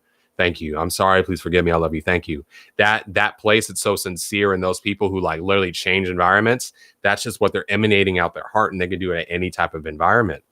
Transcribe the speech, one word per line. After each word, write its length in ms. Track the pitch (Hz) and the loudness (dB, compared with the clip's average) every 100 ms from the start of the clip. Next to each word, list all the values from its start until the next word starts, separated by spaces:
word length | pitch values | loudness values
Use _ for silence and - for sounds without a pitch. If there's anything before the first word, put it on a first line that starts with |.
| _ _ _ - | _ _ _ -2
thank 240 | 90 85 | 0 0
you. 180 | 78 76 | -6 -4
I'm 120 | 87 | -4
sorry, 320 | - 95 95 | 0 4 4
please 180 | 95 90 | 2 -2
forgive 240 | - 87 | 0 2
me, 80 | 85 | 2
I 40 | 85 | 2
love 180 | 82 | 0
you, 60 | 78 | -2
thank 280 | - 90 85 | -2 -2 -2
you. 160 | 78 69 - - - | -8 -10 -20 -8 0
That, 280 | 104 107 104 | 2 2 -2
that 260 | 98 104 - | -2 -2 0
place, 300 | 107 110 107 | 2 2 2
it's 120 | 98 | -4
so 160 | - 98 | -2 -2
sincere, 580 | - 87 - 104 101 | -4 -8 -4 0 0
and 80 | 95 | 2
those 180 | 92 92 | 0 -2
people 300 | - 101 101 | -4 -2 -2
who, 100 | 95 | -2
like, 200 | 87 80 | -2 -2
literally 320 | 90 98 92 | 0 0 0
change 360 | 85 - 92 95 | -4 -2 0 0
environments, 640 | 90 87 98 110 123 - - - _ | 2 4 4 4 0 -2 -16 -20 _
that's 200 | 101 101 | -2 -2
just 180 | - 110 | -4 -2
what 120 | 101 | 0
they're 180 | 98 - | 0 -2
emanating 480 | 101 107 101 95 90 | 0 2 4 2 2
out 140 | 85 | -2
their 160 | 82 78 | -4 -4
heart, 200 | 107 104 | 0 0
and 80 | 95 | -2
they 80 | 90 | -4
can 120 | 90 | -4
do 120 | 92 | -4
it 100 | 85 | -4
at 40 | 82 | -4
any 220 | 87 90 | -4 -4
type 240 | - 85 | -2 -4
of 120 | 82 78 | -4 -10
environment, 580 | 76 82 110 113 73 - | -2 2 4 2 -2 -10